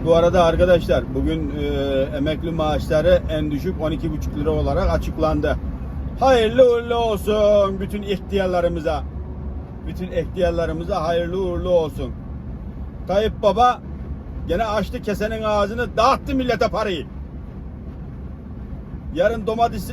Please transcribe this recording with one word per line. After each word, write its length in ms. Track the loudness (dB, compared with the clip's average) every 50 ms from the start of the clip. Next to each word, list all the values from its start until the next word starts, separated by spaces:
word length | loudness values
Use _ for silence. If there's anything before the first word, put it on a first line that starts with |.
| 2
bu 100 | 4 4
arada 300 | 6 6 6 6 6 4
arkadaşlar, 680 | 6 6 4 4 6 6 4 4 2 0 0 0 -2 -2
bugün, 360 | -2 0 0 0 -2 -2 -4
e, 680 | -4 -4 -2 -2 -2 -2 0 0 0 0 0 0 -2
emekli 340 | -2 -2 -2 -2 -2 -2 -4
maaşları 720 | -2 -2 0 0 0 0 0 0 2 2 4 6 4 4 4 0
en 200 | -2 -2 -2 -2
düşük 300 | -2 -2 -2 -4 -4 -2
on 100 | -2 -2
iki 220 | -2 -2 -2 -4 -4
buçuk 260 | -4 -4 -4 -4 -2
lira 120 | 0 0
olarak 400 | 0 0 2 0 0 2 2 2
açıklandı. 640 | 2 0 0 -2 -2 0 0 0 2 2 0 0 0 -2 -4 -6 -8 -8 -8 -8 -8 -6 -6 -6 -2 2
Hayırlı 520 | 4 6 6 6 6 4 8 8 8 8 8
uğurlu 220 | 4 2 0 0
olsun 840 | 0 2 2 0 0 0 2 2 4 6 6 6 6 6 4 2 -2
bütün 220 | -4 -4 -4 -4 -4
ihtiyarlarımıza. 1000 | -2 -4 -4 -4 -2 0 0 0 2 2 2 2 2 0 0 -2 -2 -2 -2 -4 -6 -8 -10 -10 -10 -10 -8 -8 -8 -8 -8 -10 -10 -12 -12 -10
Bütün 260 | -10 -8 -8 -8 -6 -4
ihtiyarlarımıza 920 | -4 -4 -2 -2 0 0 0 2 0 -2 -2 -2 -4 -4 -4 -2 -2 0
hayırlı 380 | 0 0 0 0 -2 -2 -2
uğurlu 300 | -2 -2 -2 -4 0 2
olsun. 420 | 2 2 2 2 -4 -6 -8 -8 -8 -10 -10 -10 -10 -10 -10 -10 -10 -10 -10 -10 -10 -10 -10 -10 -10 -10 -4
Tayyip 360 | -2 0 2 2 0 0 2 2
Baba 380 | 4 6 6 6 4 4 2 -4 -12 -10 -10 -8 -8 -10 -10 -10 -10 -10 -8 -4 -2
gene 160 | -2 0 0
açtı 380 | 0 0 -2 -2 -2 -6 -6 -4
kesenin 400 | -4 -4 -2 -2 -4 -4 -2 -2
ağzını, 540 | 0 2 2 2 0 0 -2 -4 -2 2
dağıttı 380 | 4 4 4 4 4 0 -2 -2
millete 340 | -2 0 0 0 2 2 0
parayı. 380 | 0 0 -2 -2 -2 -4 -6 -8 -10 -12 -12 -10 -12 -12 -12 -12 -12 -12 -12 -12 -12 -12 -12 -12 -12 -12 -12 -12 -12 -12 -12 -12 -12 -12 -14 -14 -12 -12 -12 -12 -12 -12 -12 -12 -12 -12 -10 -6 -2
Yarın 320 | 2 2 2 2 0 -2
domates 440 | -2 0 2 0 0 0 -2 -8 -6